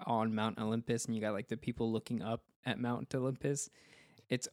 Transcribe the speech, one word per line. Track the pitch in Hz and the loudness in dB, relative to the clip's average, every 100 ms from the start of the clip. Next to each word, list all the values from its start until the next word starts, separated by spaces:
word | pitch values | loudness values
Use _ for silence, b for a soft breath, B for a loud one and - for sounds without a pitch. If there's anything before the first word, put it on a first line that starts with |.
| - | 0
on | 113 110 | 2 4
Mount | 110 110 107 | 4 2 2
Olympus, | 110 113 117 117 | 0 0 2 0
and | - | 0
you | 113 | 0
got, | 107 | 0
like, | 101 113 | 0 -2
the | 117 | -4
people | - 120 113 | -2 0 2
looking | 110 - 117 | 0 0 -4
up | 104 113 - _ - | -2 -4 -6 _ -4
at | 113 | -2
Mount | 123 120 - | 0 -2 -2
Olympus. | 135 127 131 - 143 - B B B B B - | -2 0 0 -2 -2 -4 B B B B B -4
It's | 123 - | -4 -2